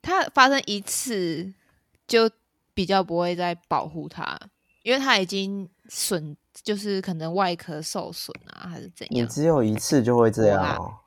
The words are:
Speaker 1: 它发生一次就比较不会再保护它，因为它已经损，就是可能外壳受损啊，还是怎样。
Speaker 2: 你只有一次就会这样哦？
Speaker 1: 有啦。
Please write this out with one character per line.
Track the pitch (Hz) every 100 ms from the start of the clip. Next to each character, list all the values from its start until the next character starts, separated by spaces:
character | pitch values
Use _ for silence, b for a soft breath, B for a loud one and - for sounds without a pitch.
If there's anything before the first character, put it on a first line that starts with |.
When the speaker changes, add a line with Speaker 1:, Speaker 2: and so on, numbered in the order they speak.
Speaker 1:
它 | - 370 -
发 | - 269
生 | 277 -
一 | 208
次 | 202 - 262 214 175 156 190 190 _ _ _ _ -
就 | 233 226 _ _ _ _
比 | - 180
较 | 196
不 | 180 170
会 | 175 175
再 | 175 170 _
保 | 151 156
护 | 160 151
它， | - - - - _ _ _
因 | -
为 | 262
它 | 269 220
已 | 185
经 | 196 196 202 185 _ _
损， | - - 175 151 147 _
就 | - - 208
是 | 208 196
可 | 190 165
能 | 160
外 | 180 190 175
壳 | 175 151
受 | 156 196 -
损 | 180 - - -
啊， | - 180
还 | 165
是 | - -
怎 | - 123
样。 | 117
Speaker 2:
你 |
只 | 117
有 | 156 151
一 | 110 107
次 | - 147
就 | 117 120
会 | 113
这 | 110 107
样 | 98
哦？ |
Speaker 1:
有 | 92
啦。 | - 90 107